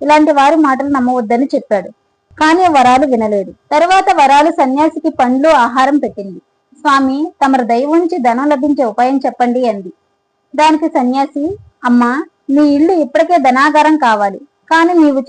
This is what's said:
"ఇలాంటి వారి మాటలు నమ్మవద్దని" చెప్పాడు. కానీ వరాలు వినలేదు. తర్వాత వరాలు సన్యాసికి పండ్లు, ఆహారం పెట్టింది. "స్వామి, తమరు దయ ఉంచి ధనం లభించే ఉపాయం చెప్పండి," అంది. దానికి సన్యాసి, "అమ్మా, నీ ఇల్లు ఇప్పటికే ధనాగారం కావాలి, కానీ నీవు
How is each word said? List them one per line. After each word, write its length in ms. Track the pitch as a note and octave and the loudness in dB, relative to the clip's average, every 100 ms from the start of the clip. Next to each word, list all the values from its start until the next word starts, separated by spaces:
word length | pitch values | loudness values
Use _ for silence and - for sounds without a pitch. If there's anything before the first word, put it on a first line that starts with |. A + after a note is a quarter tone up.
"ఇలాంటి 300 | C#4 D4+ D#4 | 0 2 2
వారి 240 | C#4+ C4+ D#4+ | 2 2 2
మాటలు 320 | D4+ C4 C#4 | 0 0 -2
నమ్మవద్దని" 600 | C#4 B3 B3+ G#3+ A#3 C4+ C#4 | -2 -2 -4 -2 -2 -2 -4
చెప్పాడు. 340 | - G3+ F3+ - _ _ _ - | -4 -6 -6 -16 _ _ _ -4
కానీ 220 | D#4 E4+ | 0 2
వరాలు 440 | F4+ C#4+ B3 C4 C#4+ | 2 2 4 2 2
వినలేదు. 480 | A#3+ A3 G3+ F#3+ - _ | -2 -2 -4 -6 -12 _
తర్వాత 440 | D4 E4+ F#4+ F#4+ F4 | -2 2 2 2 2
వరాలు 360 | C4+ C#4+ D#4 | 4 4 2
సన్యాసికి 580 | E4 C4+ C4+ D#4+ D#4 D#4+ | 0 -2 0 -2 -2 -6
పండ్లు, 400 | D4+ B3 C4 D#4 | -2 -2 0 2
ఆహారం 480 | D4 A#3 B3+ C4 C#4+ | 2 2 0 0 0
పెట్టింది. 440 | C4 - G3 F3 _ _ _ _ | -4 -8 -14 -16 _ _ _ _
"స్వామి, 540 | D4 C#4 C4+ C4+ E4 - C4+ | -2 0 0 -4 -6 -4 0
తమరు 180 | C4 | 0
దయ 220 | A3 A#3 C4+ | 0 -2 0
ఉంచి 320 | E4 F4 F4+ | 0 0 -2
ధనం 320 | B3 A#3 C#4+ | -2 -2 -2
లభించే 360 | D4 D4 D4 B3 | -2 0 0 -2
ఉపాయం 320 | G#3+ B3 C4+ C4 | 0 0 0 -4
చెప్పండి," 440 | - B3 A#3+ B3 | -2 -2 0 -2
అంది. 240 | G3+ F#3 - _ _ _ _ _ C4+ | -4 -10 -20 _ _ _ _ _ 0
దానికి 320 | D4+ D#4 D#4+ | 2 2 0
సన్యాసి, 680 | D#4 B3 C4 C#4 C#4+ D4+ G#4 - _ B3+ | -2 -2 -2 -4 -4 -6 -8 -14 _ -2
"అమ్మా, 400 | A#3+ A#3+ C4 F4 _ - | 0 0 -4 -8 _ -4
నీ 120 | C#4 | 0
ఇల్లు 300 | D4 C#4+ D#4+ | 2 2 2
ఇప్పటికే 460 | F#4 D4 D#4 E4 F4 | 0 -2 -2 0 2
ధనాగారం 600 | C4 B3+ D4 D4+ D4+ D#4 | 2 2 2 2 2 2
కావాలి, 400 | B3+ G#3+ G3+ F#3+ | 0 0 -2 -6
కానీ 560 | - _ _ D#4+ E4+ | -16 _ _ 0 2
నీవు 300 | F4 D4 C4+ | 2 2 0